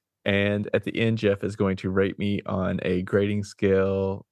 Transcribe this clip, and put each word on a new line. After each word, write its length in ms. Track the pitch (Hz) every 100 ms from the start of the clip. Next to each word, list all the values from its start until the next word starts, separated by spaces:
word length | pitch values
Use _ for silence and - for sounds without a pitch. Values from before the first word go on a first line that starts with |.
| _ _ 104
And 420 | 101 101 104 104
at 100 | -
the 140 | - -
end, 180 | 113 113
Jeff 240 | 101 98
is 120 | 98 101
going 200 | 98 92
to 120 | 95
rate 280 | 95 98 -
me 220 | 101 101 -
on 340 | 98 92 92
a 200 | - 92
grading 420 | 92 104 101 104
scale 840 | 104 - 98 95 98 98 98 98 -